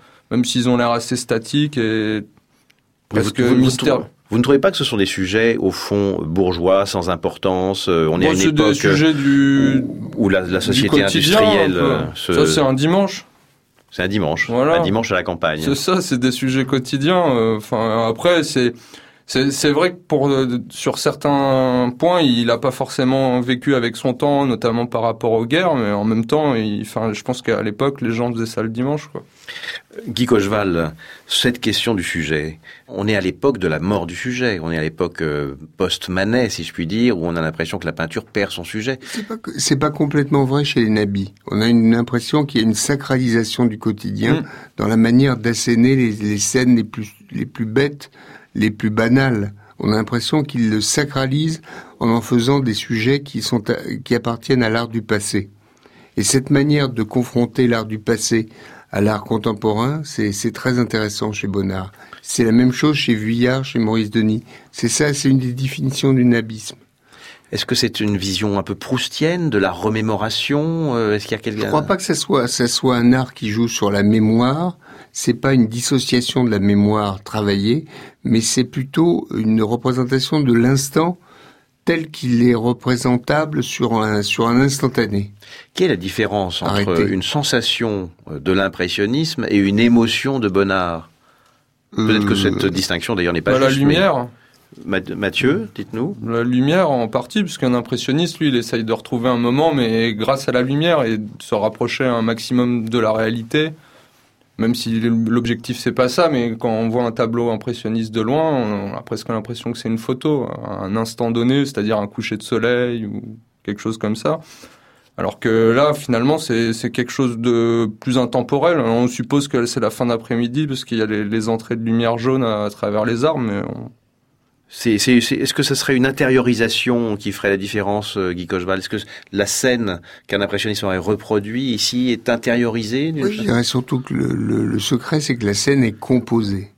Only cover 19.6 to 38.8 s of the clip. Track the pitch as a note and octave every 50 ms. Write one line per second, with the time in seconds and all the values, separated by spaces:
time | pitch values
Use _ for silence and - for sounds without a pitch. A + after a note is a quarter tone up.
19.6 | - D3+ C#3+ D3 F3 F3+ F3 - - _ D#3 C#3+ C#3 C#3+ C#3 C3 C3+ B2 A#2+ B2
20.6 | - - - - - C#3 - - - D3+ - - - D3 C#3+ C#3 C#3 C3+ C3+ C3
21.6 | C3 B2+ B2 B2 B2 B2 B2 B2 D#3 E3+ F3+ F3 D#3+ C3 A#2+ A#2 A#2+ A#2 A#2 A#2
22.6 | B2 C3+ B2 - C3+ - - - C3 B2+ C3 C3+ C3+ B2+ B2 B2+ B2 B2 B2+ B2
23.6 | - C#3+ C#3 B2+ A#2 A#2 A2+ - - C3+ B2 B2 - C#3+ C#3+ C#3 C#3+ C3+ A#2 G#2+
24.6 | - A#2 A2+ A#2+ A#2 A#2 - A#2 A2+ A#2 A2+ A2+ - A#2 A2+ A2+ A#2 A#2 C#3 E3
25.6 | F#3+ F3+ D#3 C3 A2+ G#2 G#2 G2+ G#2 A2 A2+ A2+ A2+ A2+ D3 D3+ D#3 D3 B2+ A2+
26.6 | A2 G#2+ G#2 G#2 G#2 - - A2+ A2 A2+ G#2+ - - - B2 B2 - - A2+ G2+
27.6 | G#2+ G#2 G#2 - C#3 C#3+ C#3 C#3 B2 A2+ A2+ A2+ A#2+ A#2+ A#2+ A2+ A2+ A2+ - -
28.6 | A2 A2+ A2 A#2+ B2+ C#3 D3 D3+ - - - - - - _ _ - - - -
29.6 | - - - - - _ - - A3+ F#3+ A2+ G#2+ B2+ B2 B2 G#2 G2 G2 G#2+ G#2+
30.6 | G#2 F#2+ E2+ E2 E2 D#2 D#2+ - - - - - _ - - - - B2 B2 B2
31.6 | - A2+ G2+ - - A#2 A2+ G2 F2 - - E2+ D#2+ D2 D#2 D2+ D2 D#2+ D#2+ D#2+
32.6 | _ - - - _ - - F#2+ G2+ G#2 A2 G2 F#2 F#2 - - - C#3 C3 A2
33.6 | F2+ E2+ D#2 D2+ D#2+ F#2+ G#2 F#2+ E2+ E2 F2 F2 - B2 B2 B2 B2+ A#2+ G#2 E2+
34.6 | D#2+ E2 E2 D#2+ D#2 D#2+ D#2+ - F#2 E2+ D2 - E2 D#2 D2 D2 C#2+ C#2 C#2 C#2
35.6 | D2+ - _ _ F#2+ F#2 - - - - F2+ F#2 F#2+ G#2 A2+ B2+ B2 G#2 - -
36.6 | E2+ D#2+ - - F2 D#2+ G2 A2+ A#2+ B2 A2 E2+ D#2+ F2 E2+ E2+ D#2+ D#2 D#2+ -
37.6 | E2 E2 - F#2+ - D#2+ D#2+ - E2 D#2+ - A2+ - - _ A2 G2+ F#2+ - -
38.6 | F2 - - A2